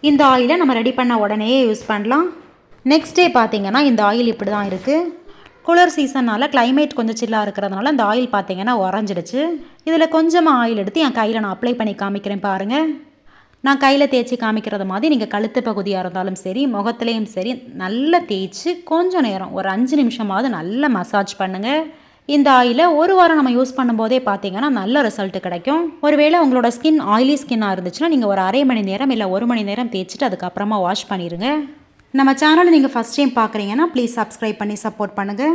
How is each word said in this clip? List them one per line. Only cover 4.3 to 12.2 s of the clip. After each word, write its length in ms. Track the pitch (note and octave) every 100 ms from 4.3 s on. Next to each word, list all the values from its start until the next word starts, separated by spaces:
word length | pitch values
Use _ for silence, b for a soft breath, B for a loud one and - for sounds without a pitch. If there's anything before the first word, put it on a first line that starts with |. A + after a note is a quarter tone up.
இப்படி 200 | - G3+ G#3
தான் 140 | G3+
இருக்கு. 240 | F#3 B3+ D4+ F4 E4+ B B B _ -
குளிர் 260 | E4+ F4+ E4+
சீசன்னால 500 | C#4 C#4 A#3+ G#3+ D4
கிளைமேட் 440 | C#4+ A#3+ C4+ D4 C4+
கொஞ்சம் 220 | A3+ A3+
சில்லா 200 | A#3 A3 G#3
இருக்கிறதுனால 460 | G3+ G3 F#3+ B3
இந்த 120 | C#4+ G#3
ஆயில் 240 | A3+ B3 G3+
பாத்தீங்கன்னா 380 | G3 F#3 G#3 A#3+ F#3
உறைஞ்சிடுச்சு. 560 | G3 G#3 F3+ E3+ B3 D#4+ D#4+ B B -
இதுல 180 | D#4+ D#4+ D#4+
கொஞ்சமா 380 | D#4+ E4+ D#4+ C4
ஆயில் 180 | A#3 A3+
எடுத்து 200 | G3 D#4+ D4
என் 120 | A3+
கையில 240 | G#3+ A3+
நான் 120 | G#3 F#3+
அப்ளை 180 | A#3+ A#3+
பண்ணி 120 | G#3+ G3+
காமிக்கிறேன் 440 | G3 G3+